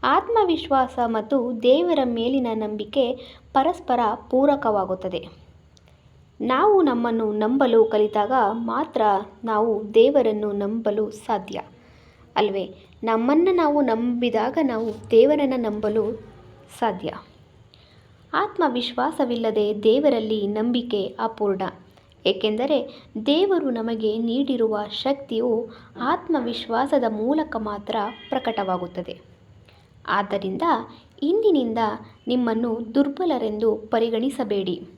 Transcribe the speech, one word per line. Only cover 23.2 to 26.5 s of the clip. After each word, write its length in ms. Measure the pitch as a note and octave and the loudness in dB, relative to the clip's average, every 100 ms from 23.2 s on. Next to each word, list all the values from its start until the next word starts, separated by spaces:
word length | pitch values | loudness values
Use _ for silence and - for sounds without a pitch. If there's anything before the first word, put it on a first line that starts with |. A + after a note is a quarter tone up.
| A3 | 0
ದೇವರು 440 | D4 G4 F4+ C#4+ | 2 2 0 0
ನಮಗೆ 480 | A#3 A3+ A3+ A3 G#3+ | -4 -4 -2 -2 -2
ನೀಡಿರುವ 640 | A#3 A#3+ C#4 B3 A3+ G#3 G#3 | -2 -2 -2 0 0 -2 -6
ಶಕ್ತಿಯು 600 | - C4 C#4 - A3 B3 A3+ A#3 - - - | -6 -4 -4 -4 -2 0 -2 -4 -14 -20 -8
ಆತ್ಮವಿಶ್ವಾಸದ 1040 | B3 F4 - D#4 A#3+ | -4 -4 0 -2 -2